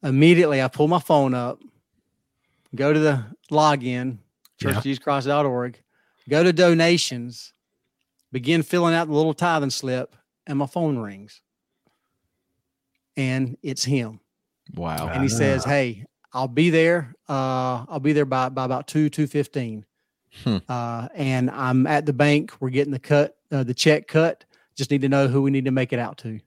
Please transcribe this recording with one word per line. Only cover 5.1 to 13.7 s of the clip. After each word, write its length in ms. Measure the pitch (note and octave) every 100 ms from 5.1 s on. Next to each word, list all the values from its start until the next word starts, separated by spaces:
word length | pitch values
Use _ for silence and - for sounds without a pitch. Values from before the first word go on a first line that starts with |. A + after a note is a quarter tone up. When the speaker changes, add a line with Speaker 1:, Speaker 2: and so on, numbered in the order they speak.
| C#3 C3
Speaker 1:
dot 200 | C#3+ C#3+
org, 320 | B2 B2 A#2 _ _ _ _ -
go 140 | D3
to 100 | F3
donations, 1000 | E3 F3+ E3 E3 F3 - B2 A#2+ A#2+ - _ _ _ _ _ _ _ _
begin 320 | C3 B2 E3
filling 320 | D3+ F3 E3+
out 140 | E3 E3
the 60 |
little 180 | D3 D#3+
tithing 360 | D3 F3 D#3+ C#3
slip, 440 | - C3+ B2+ C3 _ _ _ -
and 120 | C#3
my 80 | C#3
phone 320 | - D#3+ C3
rings. 420 | G#2+ G2 G#2 - _ _ _ _ _ _ _ _ _ _ _ _ _ _ _ _ _ -
And 400 | C3 C3 C3 C3+
it's 220 | -